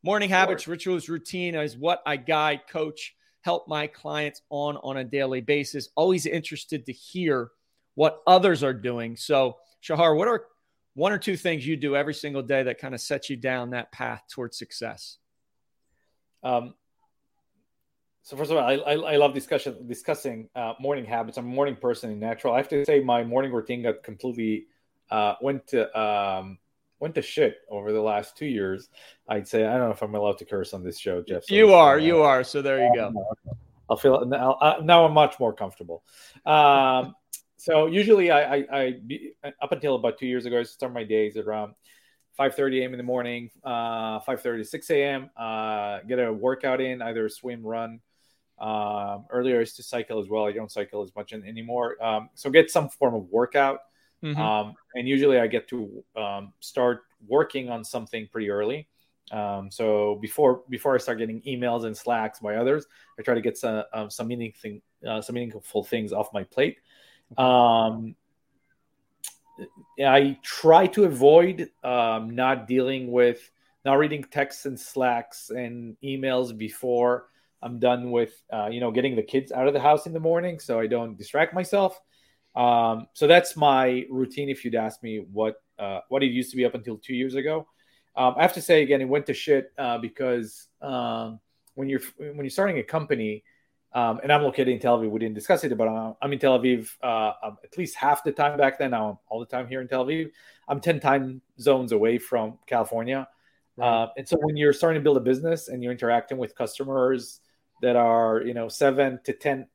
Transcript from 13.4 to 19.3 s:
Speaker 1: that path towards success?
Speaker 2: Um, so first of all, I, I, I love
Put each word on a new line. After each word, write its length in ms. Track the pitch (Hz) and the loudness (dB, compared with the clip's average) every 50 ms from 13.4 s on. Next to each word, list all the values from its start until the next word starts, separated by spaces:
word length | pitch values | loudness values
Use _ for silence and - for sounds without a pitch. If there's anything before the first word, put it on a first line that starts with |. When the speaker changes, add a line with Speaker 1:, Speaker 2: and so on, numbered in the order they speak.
| 120 131 127 127 123 123 | -4 -4 -4 -4 -6 -6
Speaker 1:
that 200 | 123 123 113 _ | -8 -8 -10 _
path 320 | - - 123 120 117 - _ _ | -10 -8 -8 -8 -8 -10 _ _
towards 260 | - - 123 117 - | -12 -12 -10 -10 -10
success? 600 | - 117 _ - - 117 110 - - - - - _ _ _ _ _ _ _ _ _ _ _ _ _ _ _ _ _ _ _ _ _ _ _ _ _ | -14 -16 _ -12 -12 -12 -12 -12 -14 -18 -20 -20 _ _ _ _ _ _ _ _ _ _ _ _ _ _ _ _ _ _ _ _ _ _ _ _ _
Speaker 2:
Um, 340 | - 127 123 120 120 123 - _ _ _ _ _ _ _ _ _ _ _ _ _ _ _ _ _ _ _ _ _ _ _ _ _ _ _ _ _ | -4 -2 -2 -2 -2 -6 -18 _ _ _ _ _ _ _ _ _ _ _ _ _ _ _ _ _ _ _ _ _ _ _ _ _ _ _ _ _
so 160 | _ - 139 | _ -16 -8
first 140 | 135 156 147 | -8 -4 0
of 60 | 165 | 0
all, 60 | 151 127 | 2 2
I, 120 | 123 135 | 2 0
I, 180 | 139 - 147 147 | 0 0 -2 -2
I 220 | 156 160 156 151 | -2 0 2 4
love 160 | 147 147 143 | 6 6 6